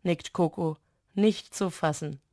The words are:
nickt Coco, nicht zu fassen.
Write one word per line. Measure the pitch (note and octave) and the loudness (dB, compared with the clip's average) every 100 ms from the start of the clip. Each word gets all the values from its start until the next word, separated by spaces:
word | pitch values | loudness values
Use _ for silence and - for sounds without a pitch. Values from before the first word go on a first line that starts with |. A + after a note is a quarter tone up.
nickt | F3+ E3 - | 0 -2 -4
Coco, | - E3 - E3 D#3 _ _ _ | 0 0 0 -4 -4 _ _ _
nicht | G3 G#3 G#3 - - | 2 4 2 -6 -4
zu | G3 | -4
fassen. | - D#3+ D3 D3+ C#3+ _ | 0 0 0 -6 -10 _